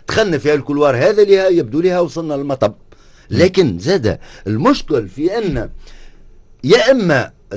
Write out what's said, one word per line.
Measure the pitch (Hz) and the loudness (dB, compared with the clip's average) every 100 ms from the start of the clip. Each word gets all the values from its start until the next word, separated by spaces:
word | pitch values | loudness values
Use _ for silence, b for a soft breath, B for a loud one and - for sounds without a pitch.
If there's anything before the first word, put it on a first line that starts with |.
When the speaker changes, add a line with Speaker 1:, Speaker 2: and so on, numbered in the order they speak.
| - | -6
Speaker 1:
دخلنا | 208 214 151 | -2 0 0
في | 147 | 0
الكلوار | 147 131 143 147 120 | -2 -2 0 2 2
هذا | 165 214 | 2 4
اللي | 208 196 | 4 4
ها-، | 190 | 4
يبدو | 170 120 143 | 0 0 -2
لها | 180 180 | 0 0
وصلنا | 170 160 165 | -2 -6 -6
للمطب. | 143 143 135 107 - - b b b b | -6 -6 -2 -2 -2 -16 b b b b
Speaker 2:
مم. | 120 | 0
Speaker 1:
لكن | 180 185 165 85 | 2 2 0 0
زاد | 113 190 107 80 B B 95 | -2 -2 0 -4 B B -6
المشكل | 110 214 285 - 139 98 | -2 0 0 -2 -4 -4
في | 92 151 220 | -6 -4 -4
أن | 202 127 98 - b b b b - - - - | -4 -4 -6 -12 b b b b -20 -20 -20 -8
يا | 127 214 320 | 2 2 4
إما | 269 180 139 104 - _ | 2 2 0 -2 -10 _